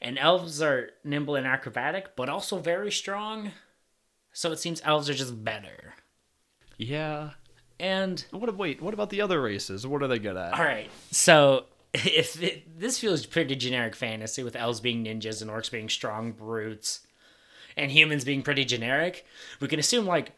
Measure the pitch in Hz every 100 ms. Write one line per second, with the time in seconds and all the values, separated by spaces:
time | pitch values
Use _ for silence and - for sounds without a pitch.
0 | 120 135 151 180 170 147 156 131 117 -
1 | 147 143 147 143 131 135 131 117 135 185
2 | 190 - 127 170 - 190 160 175 208 202
3 | - 202 214 220 208 - _ _ _ _
4 | _ _ _ - 170 156 170 165 151 151
5 | 143 135 131 113 110 107 101 - - -
6 | _ _ _ _ _ _ - - 113 151
7 | 156 147 151 - - - _ - 185 190
8 | 190 180 - 190 233 196 185 135 170 214
9 | 208 202 208 170 120 98 - 95 127 143
10 | 139 120 104 92 87 - 156 113 107 -
11 | - - - 156 143 135 - _ _ -
12 | 185 160 165 160 175 156 - 160 220 262
13 | 226 160 - 170 143 131 123 127 117 -
14 | 120 110 110 - 123 120 120 113 120 117
15 | 110 110 110 107 107 110 113 117 107 -
16 | 117 107 113 110 110 113 107 107 - -
17 | _ _ - _ _ - - - 139 147
18 | 156 147 127 139 135 139 127 120 117 139
19 | 175 180 - - - - 139 151 - 240
20 | 196 170 120